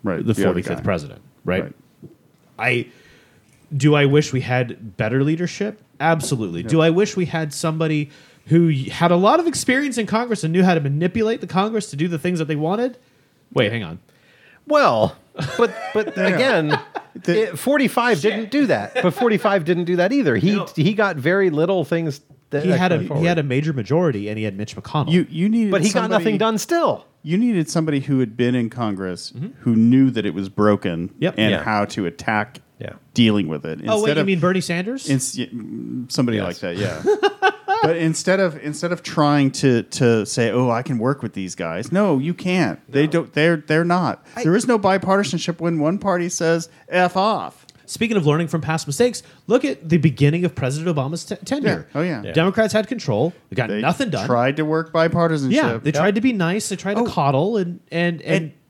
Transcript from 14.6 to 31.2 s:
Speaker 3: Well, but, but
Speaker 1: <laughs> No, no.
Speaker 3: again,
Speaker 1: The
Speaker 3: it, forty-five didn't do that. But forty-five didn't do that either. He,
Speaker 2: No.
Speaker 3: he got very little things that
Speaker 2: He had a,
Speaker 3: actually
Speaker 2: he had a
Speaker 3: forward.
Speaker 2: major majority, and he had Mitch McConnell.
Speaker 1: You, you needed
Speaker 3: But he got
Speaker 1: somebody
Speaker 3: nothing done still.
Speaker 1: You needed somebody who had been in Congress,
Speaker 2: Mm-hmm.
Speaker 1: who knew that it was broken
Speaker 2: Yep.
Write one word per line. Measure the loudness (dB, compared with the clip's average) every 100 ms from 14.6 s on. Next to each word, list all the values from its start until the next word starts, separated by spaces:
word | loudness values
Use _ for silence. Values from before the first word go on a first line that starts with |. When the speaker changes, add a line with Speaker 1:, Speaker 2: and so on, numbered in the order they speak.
| 0
Speaker 3:
Well, | 4 4 4 0 -2 _ -8 -6 0
but, | 0 0 -4
but | -4 -2 0
Speaker 1:
<laughs> |
No, | 0
no. | 2
Speaker 3:
again, | 2 2 2 -2 -4 -14 -14 -8
Speaker 1:
The | -2 0 0
Speaker 3:
it, | -2
forty-five | 0 2 2 2 2 2
didn't | 0 -2 -2
do | 0 2
that. | 0 0 0
But | 0
forty-five | 2 2 2 2 0 0
didn't | -2 0
do | 2
that | 2
either. | 2 2 2
He, | 2 0
Speaker 2:
No. | -2 0
Speaker 3:
he | 0
got | 2 0 0
very | 0 2 2
little | 2 2 2
things | 0 -2 -2 -8 _ -20 _
that | -2
Speaker 2:
He | 0
had | 2 2
a, | 0
Speaker 3:
actually | -2 0
Speaker 2:
he | 0
had | 0
a |
Speaker 3:
forward. | 0
Speaker 2:
major | -2 -2
majority, | -4 0 2 2 0 -4
and | -4
he | -4
had | -6
Mitch | -10 -10
McConnell. | -6 -4 2
Speaker 1:
You, | 2 2
you | -2 0
needed | 0 2
Speaker 3:
But | 2
he | 2
got | 0
Speaker 1:
somebody | 0 0
Speaker 3:
nothing | 2 0
done | 0 -2
still. | -2 0 0 -2 -8 _
Speaker 1:
You | -4 0
needed | 2 0 0
somebody | -2 0 -2
who | 0 0
had | 0 0
been | 0 2
in | -2
Congress, | -4 -4 -4 -6 -8 -12 -10
Speaker 2:
Mm-hmm. | -12 -4
Speaker 1:
who | 0 4
knew | 6 6 4
that | 2 -4
it |
was | -4 -6
broken | 2 4 4 0 -4 -6
Speaker 2:
Yep. | -4